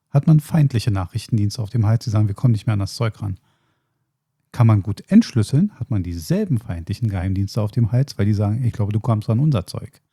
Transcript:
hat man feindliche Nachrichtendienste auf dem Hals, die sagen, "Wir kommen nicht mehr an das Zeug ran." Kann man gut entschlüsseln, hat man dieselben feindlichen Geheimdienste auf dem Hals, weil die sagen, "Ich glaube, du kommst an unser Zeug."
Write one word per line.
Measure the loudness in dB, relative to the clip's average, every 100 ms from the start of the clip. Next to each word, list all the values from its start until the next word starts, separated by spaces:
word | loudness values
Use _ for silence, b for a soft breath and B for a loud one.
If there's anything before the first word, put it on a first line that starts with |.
| _
hat | 0 4
man | 4
feindliche | 2 0 2 0 -2
Nachrichtendienste | -2 -4 -8 -4 -2 -2 -4
auf | -4
dem | -2 0
Hals, | 0
die | 0
sagen, | 0 0
"Wir |
kommen | 0 0
nicht | 0 0
mehr |
an | -2
das | -4
Zeug | -4 -6 -4
ran." | -8 -10 _ _ _ _ _ _ _ _ _ _ _
Kann | 2 4
man | 4
gut | 2 -6 4
entschlüsseln, | 4 6 2 0 2 0 -2
hat | -4
man | -2
dieselben | -2 -6 -2 -2 0 -2
feindlichen | -4 -8 -6 -4 -2
Geheimdienste | -2 -2 -2 -2 -2
auf | -2
dem | 0 0
Hals, | 2 0 0
weil | 0
die |
sagen, | 2 0 0
"Ich | -2
glaube, | -2 -2
du | -2
kommst | 0 -2 0
an | 0
unser | 2 0 -2
Zeug." | -10 -14 _ _